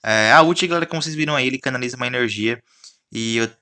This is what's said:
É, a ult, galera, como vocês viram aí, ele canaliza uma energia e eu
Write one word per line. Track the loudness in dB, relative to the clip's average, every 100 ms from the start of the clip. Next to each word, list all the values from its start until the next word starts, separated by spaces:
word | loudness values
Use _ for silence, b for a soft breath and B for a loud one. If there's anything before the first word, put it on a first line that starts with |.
É, | 0 2 6
a | 6
ult, | 6 2 0
galera, | -2 -2
como | -6
vocês | -6 -4
viram | -2
aí, | -2 -2
ele | -4
canaliza | -6 -4 -8 -6
uma | -6
energia | -2 -4 -2 -4 -4 B B B B _
e | -8 -4 -2
eu | -2 _